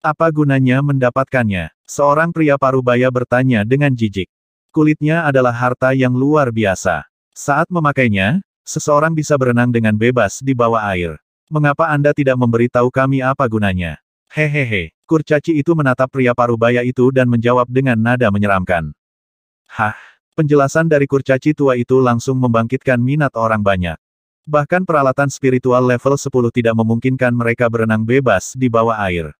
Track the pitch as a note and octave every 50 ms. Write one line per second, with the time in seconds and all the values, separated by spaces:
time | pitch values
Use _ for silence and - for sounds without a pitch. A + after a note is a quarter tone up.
0 | - D#3+ D3+ _ E3 E3 D#3 D3+ D3+ C#3+ C3+ C3+ C3 B2+ B2 C3+ C#3+ D3 C#3 C3+
1 | B2+ B2 - C3+ C3+ _ - C3 A#2+ G#2+ G2 F2+ E2 D#2+ _ _ _ - - -
2 | C#3+ C#3+ C#3+ D3+ E3 E3+ E3+ E3 D#3 D3 C#3 C#3 C#3 C3 C3 C3 B2+ B2 A#2+ A#2+
3 | B2+ C3 B2 B2 B2 _ B2 B2 C3 C3 B2 G#2+ G2+ A2 C3 C#3+ D3 C#3+ C3 A#2
4 | A2+ G#2 G2 G2+ F2+ _ _ _ _ _ _ _ _ _ _ D#3 D3+ D3+ D3+ _
5 | D3 D3+ D#3 E3+ E3 D3 C#3 C3+ B2+ B2 A#2+ A#2+ B2 B2 B2+ _ - C3 C3 C3
6 | C3 B2+ B2+ B2 C3+ C#3+ D3+ D3+ C#3+ B2 A2+ A2+ A2 G2 F#2 - - F#2+ E2+ D2+
7 | - _ _ _ _ _ _ - - - C#3+ D3 E3+ _ F3+ F3 D#3 D3 C#3 -
8 | B2+ A#2 G#2 G2 F#2+ G2+ D3 G3 - _ _ _ _ - - D3+ - - D3 D3
9 | D3+ E3 E3 D#3 D3 - D3+ C#3 C3 B2 A#2+ A#2+ A#2+ B2 A#2+ A#2 A2 A2 G#2+ G#2
10 | A2 B2 B2+ A#2+ G#2+ G2 - - C3+ C3+ C3+ A#2+ A#2+ A#2 A#2 A2+ G#2+ G2+ F#2+ F2+
11 | F2 E2 D2+ - _ _ _ _ _ _ D#3 D3+ D3 D3 C#3+ - E3 D#3+ D3+ C#3+
12 | C#3+ D3 C#3+ - C#3+ C3 B2+ B2 B2 A#2 A#2 A#2 A#2+ B2 _ B2+ A#2+ B2+ - C3+
13 | C3 C3+ C3+ C3+ B2+ C3 C3+ - C#3 A#2+ A2 A2 G#2 G2 F#2+ F2+ F2 E2 D2+ -
14 | _ _ _ _ _ _ - D#3 D3+ D3+ D3 D3 C3+ A#2 G#2+ F#2+ E2+ D#2+ _ _
15 | _ - D#3+ D#3 D3+ - - D3 - - E3 D3 C#3+ - E3+ D#3+ D3 C3 B2+ -
16 | C3 B2+ - C3+ B2+ A#2+ A#2+ - B2 A#2+ A#2+ A2+ A#2+ A#2 A#2+ B2 B2 B2 B2+ -
17 | B2 C3 C3+ C3 B2+ B2 A#2+ A#2 A2+ A#2+ B2 B2 B2 A#2+ B2 C3 C3+ C3+ A#2+ A2
18 | A2 A#2 B2 B2 B2 G#2+ G2+ G#2 G2+ G#2 G2 F#2+ F#2 F2+ F2+ E2+ D#2+ D2+ D2 _
19 | _ _ _ _ _ _ _ _ _ _ _ _ _ _ - - A2 G#2+ - -
20 | - - _ _ _ _ _ - D#3+ C#3+ D3 D3 C#3 C3+ - D#3+ E3 E3 D#3 C#3+
21 | C#3+ - - C3+ - - C3 B2+ - D3+ D3 - C#3+ C3+ B2+ B2 A#2+ _ C3 C3
22 | C3 B2 A#2+ A#2 - - C3 C3 B2+ B2 A2+ A2+ A#2 A2+ C3 C3 _ - B2+ A#2+
23 | A#2+ B2+ C#3+ D3+ D3 C3+ _ A2+ A2+ A2+ A2 G#2+ G#2 G2+ G2 F#2 F2+ E2+ D#2+ -
24 | _ _ _ _ _ _ _ _ _ - D3+ D3 D3 - F3 F#3 F#3 - E3 D3
25 | C#3 C3 B2+ - C#3 C#3 - - - C3 B2+ B2+ _ B2+ B2 B2+ B2+ B2 B2 A#2+
26 | - C3+ C#3 C#3 - C#3 - B2+ A#2+ A#2 - B2+ A#2 A2+ A2+ A2+ A2+ A2 A#2 A#2
27 | - C3 C3 C3 C3 B2 A#2+ A#2+ A#2 A#2 A#2 - B2 A#2 A2+ A2+ A2+ A2 A2 A2
28 | A2 A2+ B2 C#3 C3+ A#2+ G2+ F#2 - - - C3 B2+ B2 A2+ A2+ A2+ A#2 A2+ G#2+
29 | G#2 F#2+ F2+ F2 D#2+ D2+ -